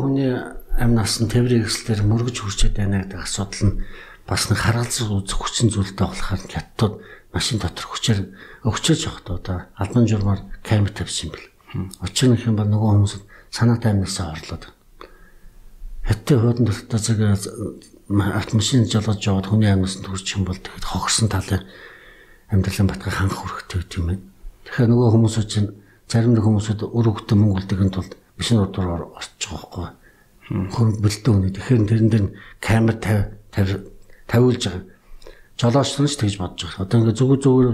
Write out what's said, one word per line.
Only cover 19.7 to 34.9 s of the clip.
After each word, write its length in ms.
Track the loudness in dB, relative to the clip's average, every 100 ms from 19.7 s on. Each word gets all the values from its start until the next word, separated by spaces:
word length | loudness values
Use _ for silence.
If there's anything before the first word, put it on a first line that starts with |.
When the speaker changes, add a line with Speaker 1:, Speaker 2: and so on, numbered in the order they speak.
Speaker 1:
амь 100 | 4
насанд 240 | 0 -4 -10
хүрчих 320 | -10 -6 -4
юм 60 | -4
бол 80 |
тэгэхэд 300 | -6 -10 -8 -6
хохирсон 420 | -4 -2 0 0
талын 340 | 0 -2 -4 -4 -18 -20 -20 -20 -20 -20 -20 -2
амьдралын 340 | 0 2 0 0
батгыг 280 | 0 -6 -2
хангах 260 | -2 -4
хэрэгтэй 360 | -8 -10 -8 -8
гэдэг 160 | -6 -4
юм 80 | -4
байна. 160 | -4 -8 -18 -18 -16 -6
Тэгэхээр 240 | 0 2
нөгөө 160 | 4 4 4
хүмүүсүүд 320 | 4 0 -2
чинь 180 | -2 -2 -6 -20 _ -2
зарим 260 | 2 4 4
нэг 80 | 4
хүмүүсүүд 340 | 2 0 -4 -2
өр 200 | 0 0
хөвгтөө 260 | 0 2 4
мөнгө 200 | 4 2 -2
үлдэхэд 240 | 0 0
тулд 220 | -2 -8 -12 _ -6
машин 240 | 0 2
руу 540 | 2 -2 -4 -4 -8 -14
орж 120 | -16
байгаа 240 | -12 -10 -10
байхгүй. 300 | -12 -10 -12 -12 _ _ _ _ -8
Speaker 2:
Мм. 240 | -6 -4
Speaker 1:
Хүн 180 | 0 0 2
бэлдээ 300 | 0 0 2
үнэ. 160 | 2 2 -2
Тэгэхээр 240 | 0 2 4
тэрэн 200 | 2 4
дээр 140 | 4 0
нь 40 | -4 -20 -8
камер 340 | 0 2 2 0
тавь-, 320 | 0 0 0 -6 -6
тавь-, 320 | -2 0 -2 -8 -20 -20 -20 0
тавиулж 320 | 4 4 2
байгаа. 240 | -2 -6 -12